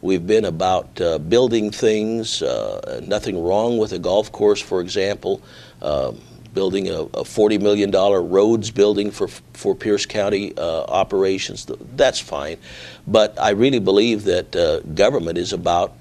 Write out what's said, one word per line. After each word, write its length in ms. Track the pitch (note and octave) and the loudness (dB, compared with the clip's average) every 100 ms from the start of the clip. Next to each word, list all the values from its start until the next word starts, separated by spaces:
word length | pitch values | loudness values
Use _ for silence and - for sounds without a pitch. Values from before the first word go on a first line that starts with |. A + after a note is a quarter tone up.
We've 240 | F2 F#2+ E2+ | 0 -2 2
been 180 | G#2+ | 2
about, 560 | G2+ E2 F#2 F#2 - - | 2 -2 0 0 -2 -4
uh, 160 | F2 D#2+ | -2 -2
building 540 | D#2 A#2 B2+ A2+ G#2+ | 0 2 4 2 -2
things, 720 | G2+ A2 G#2+ G#2+ A2+ A2+ - | 0 0 2 -2 -4 -6 -4
uh, 580 | C#2 A#1+ G#1+ G1+ - B1 - | -4 -4 -6 -8 -10 -10 -4
nothing 360 | G2+ A#2 F#2 | -4 -4 -4
wrong 360 | E2+ G2 A#2 A#2+ | 0 0 0 0
with 160 | G#2+ | -2
a 40 | F2+ | -2
golf 320 | E2+ F#2+ G#2+ | 0 0 0
course, 280 | - G#2 G#2 | 2 2 2
for 220 | - F#2 | 0 -4
example, 580 | F2+ G2+ F#2+ G2+ - - - - - - | -2 -2 -2 -2 -4 -4 -6 -20 -20 -10
uh, 320 | - C#2+ C2 A1 - - - | -4 -2 -2 -6 -18 -20 -10
building 360 | - F#2+ G2 F#2 | -2 -2 -2 -2
a, 140 | E2 D#2 | -4 -6
a 100 | - | -8
forty 360 | - - G#2+ G#2+ | -6 2 4 4
million 320 | G#2 G#2 G2+ | 4 4 2
dollar 320 | F#2+ G2 G2 | 4 4 2
roads 480 | E2+ F#2+ G#2 A#2 G#2+ | 2 4 4 2 0
building 400 | - G2+ G2+ G#2 | 2 4 4 -2
for, 180 | G2 F#2 | -4 -6
for 460 | - - - G#2 | -6 -20 -6 -4
Pierce 320 | F#2 A2 G2+ - | -2 0 -2 -2
County, 500 | A2 G2+ G2+ G2+ - | -2 0 0 -2 -6
uh, 280 | E2 D#2+ | -4 -4
operations. 840 | - F2+ F#2+ G2 F#2+ F#2+ - - - | 0 0 0 2 2 0 -4 -10 -12
Th-, 120 | - - C3 | -12 -12 0
that's 220 | C3 - | 0 0
fine. 380 | - C#2+ D2 E2 - - - - - | -8 -8 -8 -10 -16 -20 -18 -16 2
But 320 | A2 G#2+ - | 4 4 2
I 120 | G#2+ | 0
really 280 | G#2 C3 C3 | 2 2 2
believe 460 | F#2+ G2 A#2 G#2+ | 2 4 4 0
that, 320 | G2 F2+ E2 F2+ | 0 -2 -2 -2
uh, 240 | E2+ D#2 | 0 0
government 560 | D2 D#2 G#2 C#3 E2 E2+ | -4 2 2 2 -2 -4
is 160 | F2+ | -4
about 400 | F#2+ F2 F2 - - | -4 0 0 0 -4